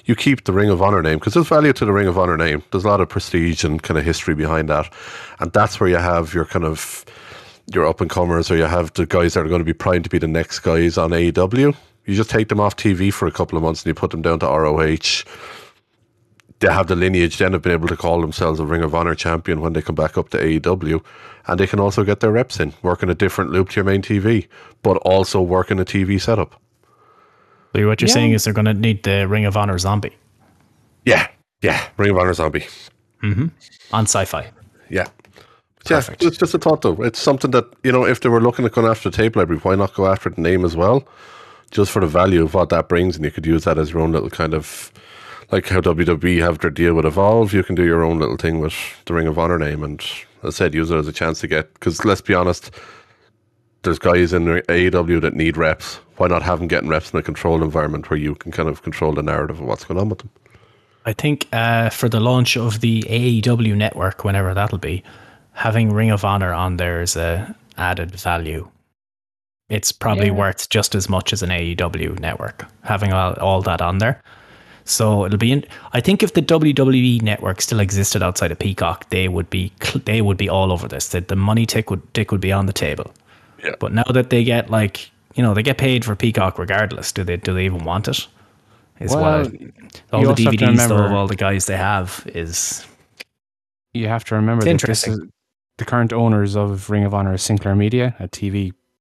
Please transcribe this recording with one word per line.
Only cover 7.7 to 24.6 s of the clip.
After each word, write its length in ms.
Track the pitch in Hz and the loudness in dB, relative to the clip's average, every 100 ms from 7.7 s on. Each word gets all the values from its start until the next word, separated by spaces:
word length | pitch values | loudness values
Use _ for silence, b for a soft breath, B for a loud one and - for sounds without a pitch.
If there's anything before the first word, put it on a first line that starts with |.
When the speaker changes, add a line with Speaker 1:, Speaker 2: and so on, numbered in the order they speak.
Speaker 1:
your 140 | 90 78 | 0 0
up-and-comers, 640 | 80 85 - 87 85 82 | 0 -2 -2 0 0 2
or 60 | 82 | 2
you 80 | |
have 280 | 80 87 82 | 2 0 -2
the 140 | - 85 | -2 0
guys 260 | 90 85 | 2 2
that 140 | 90 78 | 0 0
are 20 | |
gonna 160 | 87 | 0
be 80 | 82 | -2
primed 320 | 85 101 90 | -2 0 0
to 60 | 82 | 0
be 80 | 87 | -2
the 100 | 80 | 0
next 300 | 80 82 - | -2 -2 -4
guys 400 | - 82 85 82 | 0 2 2 2
on 160 | 82 | 0
A 40 | 85 | 2
E 120 | 85 | 2
W. 420 | 82 92 120 143 143 b _ | 2 0 2 2 0 b _
You 100 | - | -4
just 140 | 101 110 | -2 0
take 200 | 113 110 | 0 0
them 100 | 104 | 2
off 160 | 104 - | 0 0
T 160 | 107 | 0
V 180 | 90 98 | 2 0
for 160 | - 87 | 0 -2
a 40 | |
couple 240 | - 87 82 | -2 -2 0
of 60 | |
months 180 | 80 82 | -2 -2
and 40 | - | -4
you 80 | |
put 160 | 80 90 | -2 -4
them 100 | 82 | -2
down 180 | 82 82 | 0 0
to 60 | 80 | 0
R 200 | 76 78 | 2 2
O 160 | 78 | 2
H. 420 | 78 80 - - - B B B B B _ _ _ _ _ _ _ - | 2 0 -2 -4 -6 B B B B B _ _ _ _ _ _ _ 0
They 100 | 98 | 2
have 180 | 92 90 | 2 2
the 60 | |
lineage 440 | 90 92 92 85 - | 2 2 4 2 2
then 160 | 92 | 0
of 80 | 92 | 2
being 100 | 87 | 2
able 160 | 85 85 | 0 0
to 80 | 87 | -2
call 240 | 87 85 | 0 0
themselves 400 | 80 - 85 78 | 0 -2 -2 0
a 60 | 76 | -2
Ring 160 | 82 | 0
of 120 | 80 | 0
Honor 200 | 82 85 | 0 0
champion 480 | 78 87 82 85 80 | -2 -2 -2 -2 -2
when 100 | 82 | -2
they 80 | 82 | -4
come 140 | - | -4
back 240 | 78 78 - | -2 -2 -2
up 100 | 82 | -4
to 120 | - | -2
A 40 | 78 | 0
E 120 | 80 | 0
W. 420 | 85 92 78 80 - B B B - | 0 -2 -2 -4 -6 B B B -4
And 120 | 90 | 0
they 80 | 95 | 0
can 140 | 104 | 2
also 240 | 101 98 | 0 2
get 160 | 101 104 | 0 2
their 100 | 113 | 2
reps 280 | 110 131 98 | 2 0 -4
in, 140 | 76 - | -6 -4
working 260 | 90 90 92 | -2 -2 -2
a 60 | |
different 360 | 85 95 - 85 | 0 0 0 -2
loop 200 | 87 95 | 0 0
to 60 | - | 0
your 80 | |
main 180 | 98 98 | 0 0
T 160 | - 104 | 0 0
V, 280 | 101 117 - B | 2 0 -2 B